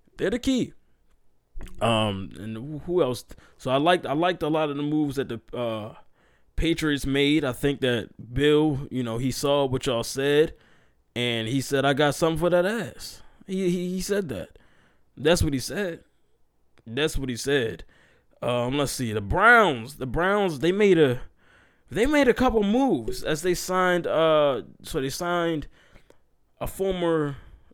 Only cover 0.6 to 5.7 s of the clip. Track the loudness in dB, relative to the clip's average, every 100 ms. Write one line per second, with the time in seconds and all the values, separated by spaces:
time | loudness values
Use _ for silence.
0.6 | -2 -8 _ _ _ _ _ _ _ -12
1.6 | -10 -4 0 2 0 -2 -8 -12 -12 -10
2.6 | -10 -10 -2 0 0 -2 -10 -20 -20 -10
3.6 | -2 2 2 2 0 0 0 0 -2 0
4.6 | 0 -2 -2 0 0 -2 -6 -8 -10 -6
5.6 | -4